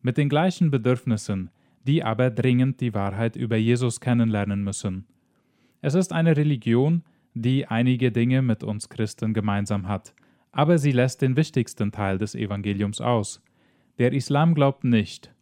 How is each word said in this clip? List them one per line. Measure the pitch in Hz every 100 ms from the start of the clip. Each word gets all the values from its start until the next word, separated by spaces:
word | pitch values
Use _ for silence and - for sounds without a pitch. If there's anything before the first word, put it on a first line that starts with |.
mit | 127 123
den | 143
gleichen | 143 180 - 165
Bedürfnissen, | 139 117 123 - 107 - 98 87 _ _ _ 127
die | 156
aber | 110 110 127
dringend | 113 127 123 127 135
die | 120
Wahrheit | 104 98 101 117 -
über | 120
Jesus | 110 113 120 123 -
kennenlernen | 127 120 113 107 101 101
müssen. | 98 101 101 92 - _ _ _ _ _ _ _
Es | 143
ist | 170 180
eine | 165 165
Religion, | 147 151 135 113 117 143 170 - _ _
die | 117 117 135 -
einige | 110 123 123 127
Dinge | 117 120 131
mit | 127 107
uns | 107 104 -
Christen | - 107 - 110
gemeinsam | 107 104 101 101 101 92
hat, | 98 - _ _ _ _
aber | - 151 170
sie | 143
lässt | 123 127 -
den | 131 127
wichtigsten | 156 131 113 - 104
Teil | - 98 95
des | 104
Evangeliums | - 104 101 101 101 104 107
aus. | 117 120 101 - _ _ _ _ _ -
Der | 123
Islam | 139 - 143 165
glaubt | 156 139 -
nicht | 123 113 101 - - _